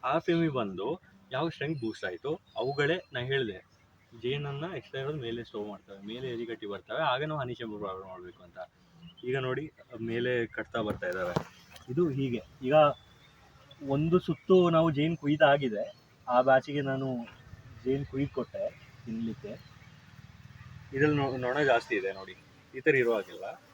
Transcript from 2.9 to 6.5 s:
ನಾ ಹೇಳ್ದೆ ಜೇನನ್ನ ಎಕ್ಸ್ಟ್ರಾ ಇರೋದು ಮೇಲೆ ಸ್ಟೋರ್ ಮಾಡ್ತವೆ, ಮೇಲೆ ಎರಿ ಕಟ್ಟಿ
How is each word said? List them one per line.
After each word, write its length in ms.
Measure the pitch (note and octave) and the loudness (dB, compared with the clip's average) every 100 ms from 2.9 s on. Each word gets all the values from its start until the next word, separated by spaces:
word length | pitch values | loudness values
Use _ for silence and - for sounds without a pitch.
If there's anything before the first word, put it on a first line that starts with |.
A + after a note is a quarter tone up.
| F3+ - | 0 -4
ನಾ 80 | C3 | -8
ಹೇಳ್ದೆ 440 | B2 C3+ A#2 F#2 - _ _ _ _ A#2 | -2 -2 -2 -6 -16 _ _ _ _ -8
ಜೇನನ್ನ 420 | A#2+ C#3+ C#3+ C#3 E3 E3 | -4 -4 -6 -8 -8 -10
ಎಕ್ಸ್ಟ್ರಾ 240 | - C3+ | -10 -8
ಇರೋದು 160 | C3+ D3+ | -6 -6
ಮೇಲೆ 280 | A#2 A#2 | -6 -8
ಸ್ಟೋರ್ 240 | A2+ A2 G#2 | -8 -10 -10
ಮಾಡ್ತವೆ, 380 | G2 - G2 G2+ | -12 -16 -16 -12
ಮೇಲೆ 220 | A#2 C3 | -8 -8
ಎರಿ 180 | A#2 | -8
ಕಟ್ಟಿ 200 | A#2 | -8